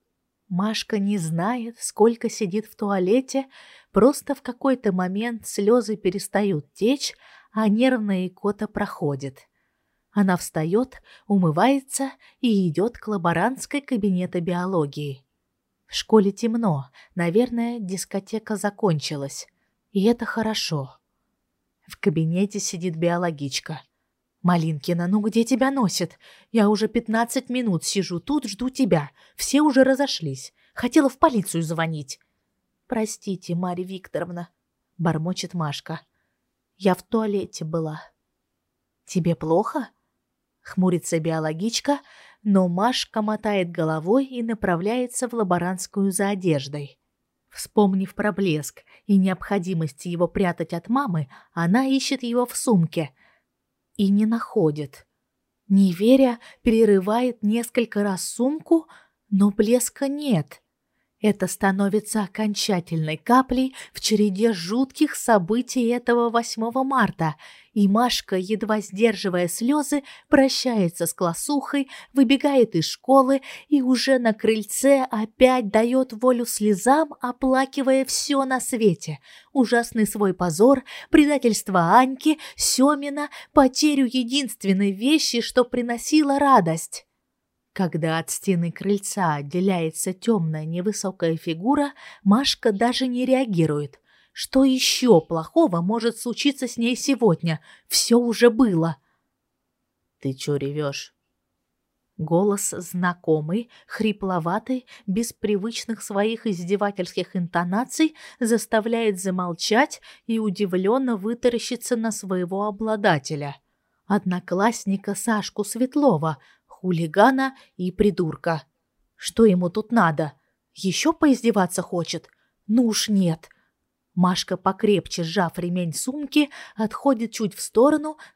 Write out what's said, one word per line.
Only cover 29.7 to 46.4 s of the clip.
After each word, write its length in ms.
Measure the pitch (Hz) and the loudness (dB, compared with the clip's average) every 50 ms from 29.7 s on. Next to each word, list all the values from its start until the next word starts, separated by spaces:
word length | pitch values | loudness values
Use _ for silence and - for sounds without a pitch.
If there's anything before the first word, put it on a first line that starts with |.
| 233 262 262 | 4 6 4
разошлись. 720 | 262 269 254 285 269 - - 160 143 135 131 - - - _ _ _ _ | 4 4 2 0 -2 -4 -6 -6 -8 -8 -10 -12 -18 -20 _ _ _ _
Хотела 340 | - - 240 - 311 285 262 | -6 -6 0 2 4 4 4
в 100 | - - | 2 2
полицию 440 | - 320 254 214 175 - - 170 165 | 0 2 2 0 -2 -2 -4 -6 -4
звонить". 580 | 156 170 160 165 165 160 147 143 - - - _ _ _ _ _ _ _ _ _ _ _ _ _ | -4 -4 -4 -4 -4 -6 -8 -10 -12 -16 -18 _ _ _ _ _ _ _ _ _ _ _ _ _
"Простите, 680 | - 247 226 220 214 - - - 202 190 180 - - 175 | -8 -6 -4 -4 -6 -8 -10 -10 -8 -8 -8 -8 -6 -6
Марья 300 | 170 185 180 175 180 185 | -4 -4 -6 -6 -8 -8
Викторовна", 640 | 185 190 185 190 - - - 170 175 175 175 175 - _ _ _ _ _ _ _ _ _ - | -10 -12 -14 -12 -10 -8 -8 -8 -8 -10 -12 -14 -14 _ _ _ _ _ _ _ _ _ -4
бормочет 560 | 160 165 160 160 156 175 180 - - 175 - | -2 -2 -2 -2 -4 -4 -6 -6 -8 -8 -8
Машка. 480 | 175 156 147 139 - - - 160 - - _ _ _ _ _ _ _ _ _ _ _ _ _ _ | -6 -6 -6 -8 -10 -12 -12 -14 -14 -16 _ _ _ _ _ _ _ _ _ _ _ _ _ _
"Я 180 | _ 190 196 180 | _ 0 0 0
в 80 | - - | 0 -2
туалете 640 | _ - 220 220 214 202 196 - - - - 165 | _ -2 -2 -2 -2 -2 -4 -4 -6 -8 -10 -8
была". 380 | 156 160 165 160 156 156 160 - - _ _ _ _ _ _ _ _ _ _ _ _ _ _ _ _ _ _ _ | -6 -4 -4 -4 -6 -8 -12 -16 -20 _ _ _ _ _ _ _ _ _ _ _ _ _ _ _ _ _ _ _
"Тебе 280 | - - 185 156 165 165 | -6 -4 -2 0 0 -2
плохо?" 540 | - 160 160 165 180 226 - - 311 226 - _ _ _ _ _ _ _ _ _ _ _ _ _ _ _ | -2 -2 0 2 2 2 0 -2 -6 -6 -8 _ _ _ _ _ _ _ _ _ _ _ _ _ _ _
хмурится 560 | - - 190 185 185 180 165 - - 175 165 | -8 -2 0 2 2 2 0 -2 -2 -4 -2
биологичка, 800 | 156 165 160 160 156 156 160 160 196 233 226 - - - 285 277 - _ - - - - _ _ - | -2 -2 -4 -2 -4 -4 -4 -4 -4 -4 -4 -2 -2 -2 -2 -2 -4 _ -20 -20 -20 -20 _ _ -2
но 260 | 208 196 190 185 180 | 2 4 4 4 2
Машка 540 | 175 180 208 247 254 - - - - 214 214 | 2 0 0 0 0 -2 -6 -6 -6 -4 -4
мотает 480 | 214 214 214 214 214 208 196 180 175 | -2 -4 -4 -2 -2 0 0 -2 -2
головой 540 | 170 175 160 156 160 160 156 180 220 269 277 | -2 -2 -2 -2 -2 -2 0 2 2 2 2
и 180 | 262 262 240 233 | 0 -4 -6 -6
направляется 840 | 226 226 214 - 196 175 165 185 208 233 254 247 247 - - 254 233 | -4 -4 -2 -2 -2 0 0 -2 -2 -2 -2 -4 -4 -6 -6 -6 -6
в 60 | 233 | -4
лаборантскую 760 | 233 214 180 175 175 175 180 190 185 - - - 208 196 196 | -4 -2 0 0 -2 -2 -4 -6 -8 -10 -8 -4 -2 -2 0
за 200 | 180 - 202 196 | 0 0 -2 -2
одеждой. 680 | 208 190 | -2 -2